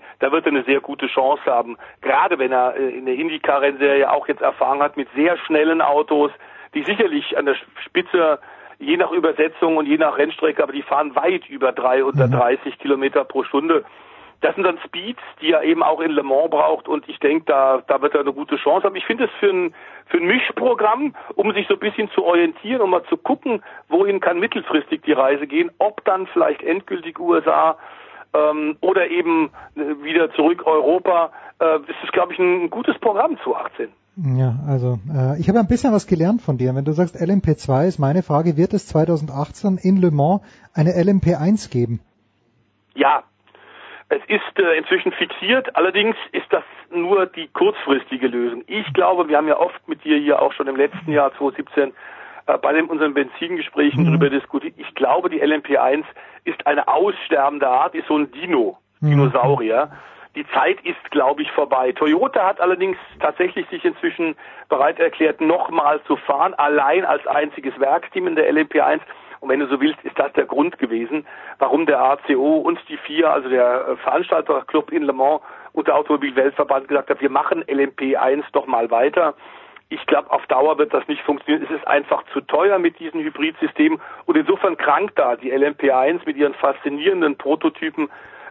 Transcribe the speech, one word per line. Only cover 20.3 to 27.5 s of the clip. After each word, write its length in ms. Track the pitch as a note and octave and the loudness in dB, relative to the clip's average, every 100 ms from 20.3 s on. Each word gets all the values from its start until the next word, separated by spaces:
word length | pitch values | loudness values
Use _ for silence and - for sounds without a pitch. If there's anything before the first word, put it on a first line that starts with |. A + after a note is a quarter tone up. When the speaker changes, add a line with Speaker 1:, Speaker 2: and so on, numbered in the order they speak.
| A#3+ - - B3 A#3 G#3+ A#3+ D4 - - - | 0 -2 -2 0 2 0 0 -2 -8 -8 -2
Speaker 1:
um 180 | G3+ | -2
sich 120 | G3 G#3 | 0 0
so 80 | G3 | -2
ein 40 | |
bisschen 300 | G#3+ A3 G#3 | -2 -4 -4
zu 160 | - F3 | 0 2
orientieren 560 | F3 E3 - G#3 B3+ | 4 2 -2 -4 -2
und 80 | F#3+ | 0
mal 140 | F3+ | 0
zu 120 | - E3 | -2 -4
gucken, 480 | - C#4 C4+ A3 - - - | -2 -2 -2 -4 -6 -20 -2
wohin 320 | E4 G3+ G3 | 0 2 0
kann 200 | F3 F3 | 0 0
mittelfristig 640 | A3 - - D#3 - D#3+ | -2 -4 -2 -2 -2 -4
die 100 | - | 0
Reise 340 | D3 C3+ C#3+ C#3+ | 2 2 0 -2
gehen, 240 | D3+ E3+ - | -2 -2 0
ob 260 | G#3 G#3 | -2 -2
dann 240 | - F#3+ F#3 | 0 0 0
vielleicht 340 | F3 D#3 C#3+ | 0 0 0
endgültig 580 | D3 F#3 - F#3 E3 - | -4 -4 -4 -8 -8 -6
U 160 | F3 E3+ | 0 2
S 120 | |
A, 300 | D#3+ | 2